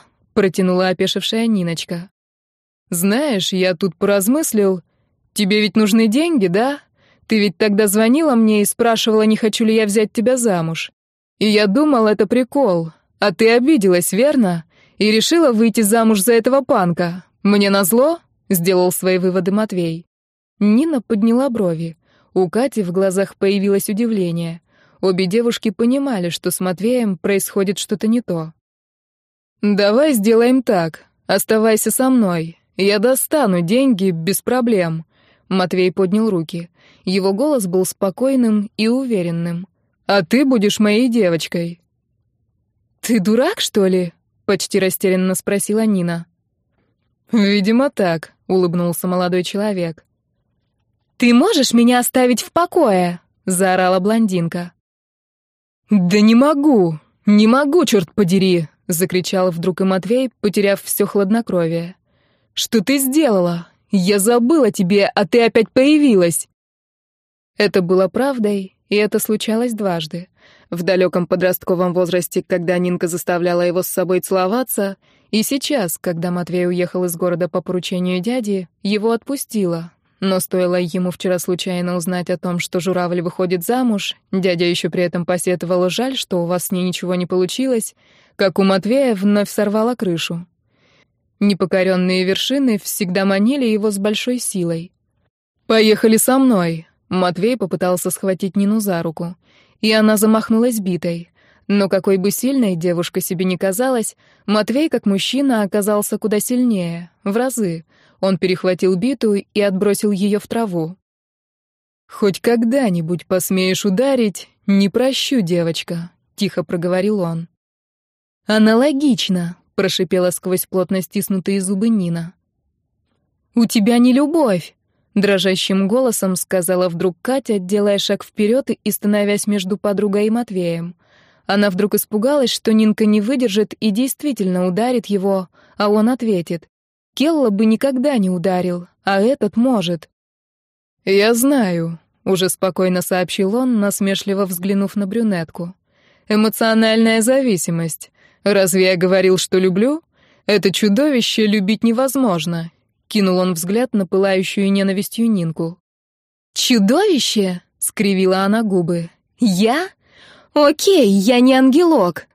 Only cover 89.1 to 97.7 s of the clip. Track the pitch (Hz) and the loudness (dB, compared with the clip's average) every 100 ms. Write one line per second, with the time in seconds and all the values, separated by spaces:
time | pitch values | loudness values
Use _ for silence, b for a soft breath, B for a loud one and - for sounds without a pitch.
89.1 | 202 202 208 202 - 208 214 220 247 202 | 0 0 0 0 -2 -2 0 -2 -2 -4
90.1 | 165 - 170 175 _ _ _ _ _ _ | -4 -4 -8 -12 _ _ _ _ _ _
91.1 | _ _ - 202 196 180 196 185 185 180 | _ _ -2 0 0 0 0 2 0 0
92.1 | 185 185 190 - 269 269 208 - - 185 | 0 0 -2 -2 0 0 -2 -4 -6 -4
93.1 | 180 196 196 214 285 247 214 214 196 202 | 0 0 2 2 0 0 0 -2 -2 -2
94.1 | 214 - 247 - 190 175 165 175 _ _ | -2 -4 -6 -6 -4 -4 -4 -10 _ _
95.1 | _ _ _ _ _ - 226 214 208 226 | _ _ _ _ _ 0 2 4 4 4
96.1 | 220 - 262 262 214 170 165 - _ - | 4 4 2 4 2 0 -4 -10 _ -6
97.1 | 180 180 175 208 247 240 | -2 0 0 -2 -2 -4